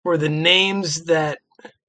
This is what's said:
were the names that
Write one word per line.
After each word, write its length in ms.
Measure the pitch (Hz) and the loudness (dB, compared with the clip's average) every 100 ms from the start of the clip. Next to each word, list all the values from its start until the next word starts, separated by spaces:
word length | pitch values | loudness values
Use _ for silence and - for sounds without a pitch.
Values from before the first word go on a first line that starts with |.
were 140 | 175 165 | -4 -2
the 120 | 151 | 0
names 760 | 151 170 185 196 196 175 156 165 | 0 2 4 2 -2 -4 -6 -2
that 340 | 160 151 135 _ _ - _ | 0 0 -6 _ _ -20 _